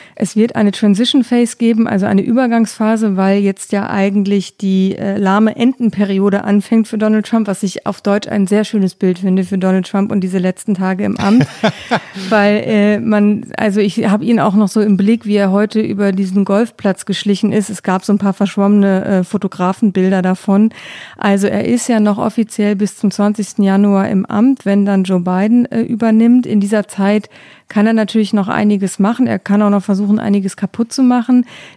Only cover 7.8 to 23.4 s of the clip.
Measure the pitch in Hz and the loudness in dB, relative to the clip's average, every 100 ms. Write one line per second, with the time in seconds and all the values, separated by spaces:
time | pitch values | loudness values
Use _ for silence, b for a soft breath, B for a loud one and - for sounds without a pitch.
7.8 | - 190 202 202 - 208 190 208 214 214 | -8 -6 -2 -2 -2 -2 0 0 0 0
8.8 | 190 - 185 180 190 185 180 190 185 185 | -2 0 -2 0 0 0 0 -2 0 0
9.8 | 180 196 202 202 185 190 180 180 - 185 | 0 -2 -2 -2 -2 -2 -2 -4 -4 -2
10.8 | 190 185 208 - 196 233 - - 208 - | -2 -2 -4 -2 2 2 2 -2 -4 -4
11.8 | - 233 - 196 185 214 202 208 - 214 | -4 -4 -4 -12 -2 2 2 2 0 2
12.8 | 208 208 233 208 208 214 - - 214 202 | 2 2 0 2 2 0 -4 -4 -2 0
13.8 | 202 226 - 208 226 226 175 196 202 220 | 0 0 0 0 2 2 2 2 2 2
14.8 | 208 190 196 226 208 208 196 196 214 214 | 2 2 2 0 0 0 2 2 0 0
15.8 | 214 196 202 190 190 196 196 196 233 - | -2 0 0 0 -2 0 0 0 -2 -2
16.8 | 202 185 - 196 208 196 208 214 202 190 | -4 -4 -6 -4 -2 -2 0 0 -2 -6
17.8 | - 185 - 202 202 185 190 - 196 208 | -4 -4 0 0 0 -2 -2 0 2 4
18.8 | 196 190 - 190 180 208 190 - 180 190 | 2 0 0 -2 0 -4 -4 -4 -4 0
19.8 | 220 185 185 190 185 185 - 196 220 B | -2 0 0 2 0 -2 0 2 2 B
20.8 | B B B - 208 196 196 208 - 240 | B B B -4 0 0 0 0 -2 -2
21.8 | - 226 208 202 226 220 220 - 208 202 | 0 2 2 0 -2 -2 -4 -2 -2 0
22.8 | 202 - 202 - 208 214 | -4 -2 -4 0 0 -2